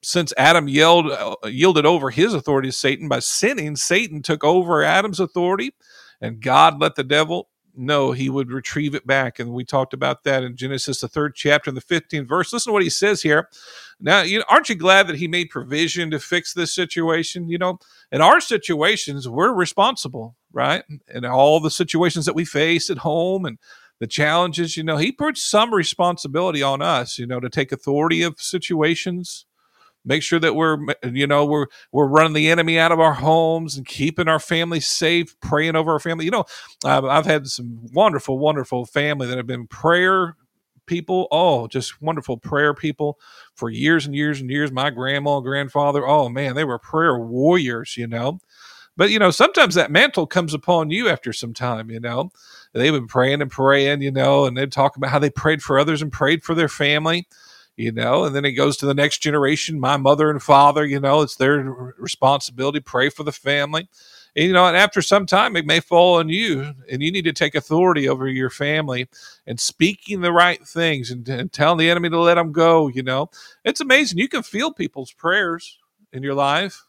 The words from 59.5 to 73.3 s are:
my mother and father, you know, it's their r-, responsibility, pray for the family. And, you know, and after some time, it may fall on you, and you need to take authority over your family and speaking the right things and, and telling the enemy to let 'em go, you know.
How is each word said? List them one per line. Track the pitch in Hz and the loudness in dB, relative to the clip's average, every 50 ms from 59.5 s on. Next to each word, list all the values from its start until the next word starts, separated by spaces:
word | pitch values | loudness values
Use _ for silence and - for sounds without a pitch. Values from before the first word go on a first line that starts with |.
| 151 151 - - 160 147 | 0 -2 -4 -6 -6 -4
my | 127 131 143 143 | 0 0 0 2
mother | 135 135 147 143 156 151 | 4 4 4 4 4 0
and | 151 139 - | 0 -2 4
father, | - 147 139 143 147 143 151 151 | 6 8 8 8 8 6 4 0
you | 147 139 143 | 0 -2 -2
know, | 139 139 139 151 | 2 2 4 4
it's | 151 143 - | 2 0 0
their | - 131 135 143 147 135 135 | 0 2 2 2 2 0 -4
r-, | 131 127 127 127 - _ | -10 -12 -14 -16 -16 _
responsibility, | - - - _ - 131 139 143 - - 123 120 131 139 143 147 | -10 -10 -4 _ 2 2 2 2 -2 -8 -8 -4 -4 -2 -2 -4
pray | 135 - - 123 131 143 | -8 -4 -2 0 0 0
for | - - 151 | -2 0 -2
the | 151 143 | -2 -2
family. | - _ 139 143 143 143 143 151 160 180 _ _ _ - - - - - _ _ | 0 _ -2 0 0 0 -2 -4 -6 -6 _ _ _ -20 -20 -20 -20 -20 _ _
And, | 147 156 | 2 2
you | 180 185 | 4 6
know, | 180 180 | 6 6
and | 180 165 180 | 6 6 4
after | 202 208 - 196 160 | 4 4 2 -2 0
some | - 196 202 196 | 4 2 2 2
time, | 175 - 190 220 247 214 | 2 2 2 2 2 0
it | 170 156 | -2 0
may | 147 151 170 | 2 0 0
fall | - _ 175 170 175 180 180 | 0 _ 4 6 6 6 6
on | 170 165 156 | 4 2 0
you, | 160 190 226 220 160 135 139 147 147 131 - - | -2 -2 -2 -2 -2 -4 -4 -8 -12 -16 -14 -10
and | 131 131 143 | -8 -4 -4
you | 160 185 | -4 -4
need | 196 170 | -2 -4
to | 165 147 | -4 -2
take | - 165 147 - | -2 -2 -2 -2
authority | 151 135 - 156 165 180 185 175 151 139 131 | -4 -4 0 2 2 4 4 4 2 0 0
over | 139 131 131 135 | -2 -2 -4 -6
your | 131 131 131 127 | -4 -4 -4 -6
family | - - 143 143 151 156 156 139 127 123 127 - _ - - - - _ _ | -4 -4 -4 -2 -2 -2 -4 -4 -6 -6 -6 -8 _ -20 -20 -20 -20 _ _
and | - - 123 | -12 -8 -6
speaking | - - - _ 165 185 208 - - 196 202 190 175 | -6 -8 -2 _ 0 0 0 -4 -10 -8 -6 -2 -2
the | 175 170 | 2 4
right | 170 175 175 170 - _ | 4 4 2 2 -4 _
things | - - 165 170 165 156 135 123 113 | -12 -6 -2 -2 -2 -2 -4 -6 -8
and, | 123 123 117 117 | -10 -12 -10 -8
and | 135 120 127 - - | -8 -8 -8 -10 -4
telling | - 147 156 175 165 | -2 0 0 2 2
the | 160 165 | 2 2
enemy | 170 175 170 170 | 2 0 -2 -2
to | 160 170 | 0 2
let | 170 170 170 170 | 4 4 4 2
'em | 170 160 147 | 0 -2 0
go, | 165 165 165 165 165 156 139 | 2 4 6 6 4 4 2
you | 123 131 127 | -2 -4 -4
know. | 127 131 131 151 - | -2 -2 -4 -4 -6